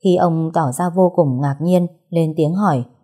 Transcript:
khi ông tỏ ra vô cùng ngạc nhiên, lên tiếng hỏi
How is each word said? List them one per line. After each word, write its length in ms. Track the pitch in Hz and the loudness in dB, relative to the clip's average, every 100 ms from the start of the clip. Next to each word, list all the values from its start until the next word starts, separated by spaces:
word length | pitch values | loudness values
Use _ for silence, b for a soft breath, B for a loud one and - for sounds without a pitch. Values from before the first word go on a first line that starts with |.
khi 120 | 196 175 | 2 2
ông 340 | 175 160 160 | 2 0 -2
tỏ 180 | 165 151 | -2 -2
ra 180 | 127 180 | -2 -4
vô 220 | 175 180 175 | 2 0 2
cùng 240 | 151 127 | 0 0
ngạc 160 | 139 139 | -2 -2
nhiên, 260 | 160 180 175 - _ | 0 0 0 -8 _
lên 260 | 165 160 156 | -2 -2 0
tiếng 180 | 151 | -2
hỏi 300 | 180 208 139 120 _ | 0 0 0 -4 _